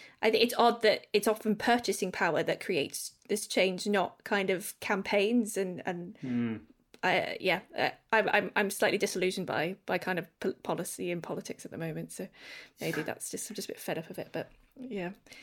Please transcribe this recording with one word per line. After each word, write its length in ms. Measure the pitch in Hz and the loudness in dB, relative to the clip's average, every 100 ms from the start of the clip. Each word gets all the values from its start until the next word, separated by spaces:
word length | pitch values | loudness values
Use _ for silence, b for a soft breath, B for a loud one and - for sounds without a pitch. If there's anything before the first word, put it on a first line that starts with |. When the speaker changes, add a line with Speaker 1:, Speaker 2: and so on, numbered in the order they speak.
| B B | B B
Speaker 1:
I 100 | 220 | 2
think 120 | - | 4
it's 100 | 240 - | 4 6
odd 240 | 240 233 | 6 6
that 260 | 214 - - | 4 4 2
it's 160 | 208 220 | 2 4
often 260 | 214 214 202 | 2 0 2
purchasing 560 | - 240 233 196 185 | 4 4 2 -2 -2
power 320 | - 180 151 | 0 2 2
that 160 | 160 - | 2 -2
creates 540 | - 175 - - - - - | 0 0 0 -4 -10 -14 -4
this 180 | 208 - | -4 0
change, 400 | - 185 185 208 | 2 2 0 0
not 340 | 208 175 - - | 2 2 -4 -2
kind 240 | 202 190 | 0 2
of 280 | 185 - - | 0 -2 -10
campaigns 760 | - 202 196 208 202 240 214 - | -2 -2 2 2 4 4 2 0
and, 260 | 185 180 - | -2 -2 -4
and 320 | 175 175 - 131 | -4 -8 -8 -2
Speaker 2:
Mm. 340 | 120 117 107 - - _ - | 0 0 -2 -8 -20 _ -4
Speaker 1:
I, 340 | 185 180 - - | 0 2 0 -2
yeah, 220 | 185 175 - - | 0 0 -2 -2
uh, 140 | 135 - _ | -2 -2 _
I'm, 180 | 220 202 | 2 4
I'm, 180 | 208 196 - | 2 2 0
I'm 140 | 202 | 0
slightly 280 | - 220 202 | 2 2 2
disillusioned 480 | 202 190 185 196 165 | 0 0 0 -2 -2
by, 280 | 110 160 190 - | -2 -2 -4 -4
by 100 | 185 | -2
kind 220 | 185 180 | 0 -4
of 80 | 180 _ | -4 _
pol-, 140 | 208 - | -4 -4
policy 480 | - 165 175 - 180 | -4 -4 -4 -6 -4
and 140 | 175 | -4
politics 400 | - 180 - - - | -4 -8 -8 -12 -10
at 60 | |
the 60 | - | -8
moment. 340 | 165 160 160 | -6 -6 -8
So 160 | - 190 B B B B _ | -10 -12 B B B B _
maybe 200 | 160 165 | -4 -4
that's 300 | 156 - - | -4 -8 -8
just, 180 | 190 - | -8 -8
I'm 60 | 208 | -8
just 140 | - | -8
a 20 | |
bit 80 | - | -8
fed 180 | - 160 | -6 -6
up 120 | 165 | -6
of 80 | - | -10
it. 100 | - | -8
But 200 | 160 - - _ - | -8 -10 -14 _ -16
yeah, 300 | 254 202 175 196 _ B | -10 -6 -6 -8 _ B